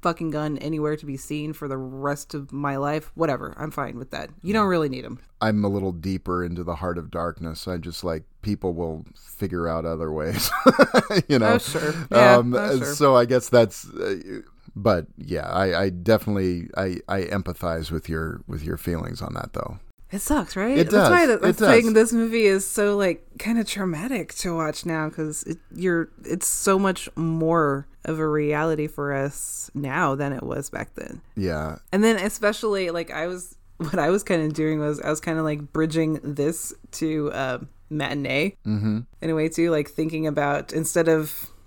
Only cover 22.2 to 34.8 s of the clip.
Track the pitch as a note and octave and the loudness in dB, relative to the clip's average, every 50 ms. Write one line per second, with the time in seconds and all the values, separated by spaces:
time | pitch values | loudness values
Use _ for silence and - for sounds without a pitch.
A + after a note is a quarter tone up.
22.2 | A3+ A3+ A3 A#3 A3 G3+ G3 G3 G3 - - - G#3 G3+ G3+ G3+ G3+ F#3 E3+ - | 0 0 2 4 4 4 4 4 0 -2 -2 0 2 2 2 2 2 2 0 -2
23.2 | - - - - - G#3 A#3 A#3 G#3+ - - G3+ G3 F#3 E3 D3+ F3 B3+ C4+ G#3+ | -6 -20 -16 -8 -4 0 0 0 0 -2 -4 -4 -2 -2 -2 -4 -4 -4 -4 -4
24.2 | D#3+ - - - - F#3+ E3+ E3 D#3+ D#3 D3+ - - F3 E3 D#3+ D#3 D3+ D3+ - | -6 -8 -10 -6 -4 -4 -2 -2 -2 -2 -4 -6 -6 -4 -4 -2 -4 -4 -4 -6
25.2 | D#3 D#3 D#3 - - - E3 - - - - - F3+ F#3 F3 E3+ E3 - - - | -6 -6 -6 -8 -8 -8 -10 -10 -10 -18 -10 -2 0 2 2 2 0 -2 -8 -18
26.2 | - - - F#3 - - - - - G#3 G3 F#3+ G3 F#3+ F#3 - - - - - | -6 -6 -4 -2 -2 -2 -2 0 2 4 4 4 4 2 0 0 -6 -12 -6 -2
27.2 | D#3+ E3 D#3+ D#3+ D#3+ D#3+ E3+ E3+ D#3 C#3+ C#3 C#3 C#3+ - - - - - D#3+ D#3 | -2 0 0 2 2 4 4 4 4 2 0 -2 -4 -10 -18 -12 -6 -6 -2 -2
28.2 | D#3 D#3 D3+ D3+ D3+ D3 D3+ D3+ D#3 E3 D#3+ D3+ D3+ D3+ - - D3 C#3+ C#3 C#3 | 0 0 2 2 2 2 0 0 2 0 0 0 -2 -6 -4 -6 -4 -2 -2 -2
29.2 | C#3 C#3+ C#3+ - - - - - - - _ C#3+ D3 C3+ C3 D#3+ F3+ D3 C3+ C#3 | -2 -4 -4 -6 -10 -10 -8 -10 -12 -10 _ -6 -6 -4 -2 0 0 0 0 0
30.2 | D3 C#3+ C#3 - - - - - C3+ - - - - - - - - - - - | -2 -4 -4 -6 -6 -6 -6 -6 -6 -8 -8 -10 -10 -10 -10 -14 -14 -12 -14 -16
31.2 | - - - - G2 F#2 E2 D2+ D#2 D#2 D#2 - - - - G3 G#3+ A3+ A3+ G#3 | -18 -12 -8 -4 -2 -2 -2 -2 -4 -6 -8 -10 -10 -2 2 4 6 6 4 4
32.2 | F3+ B3+ G#3+ - A3 G#3 G#3+ - - A3 G3+ G3 F#3 F3 E3 E3+ E3+ - - D3+ | 0 -4 -4 0 0 0 0 0 -2 -2 0 0 -2 -2 -2 -4 -6 -6 -6 -6
33.2 | D#3 F3 F3+ F3+ F3 - - - - - - - E3 D3+ D#3+ F#3 D3 D3+ F#3 G#3 | -4 -4 -6 -8 -12 -16 -20 -20 -20 -20 -12 -8 -8 -4 0 0 2 4 2 2
34.2 | - - F#3+ E3 D#3 D#3 D3+ D3+ D#3 D#3 D#3 D3+ | 2 0 0 0 2 0 0 0 0 0 0 0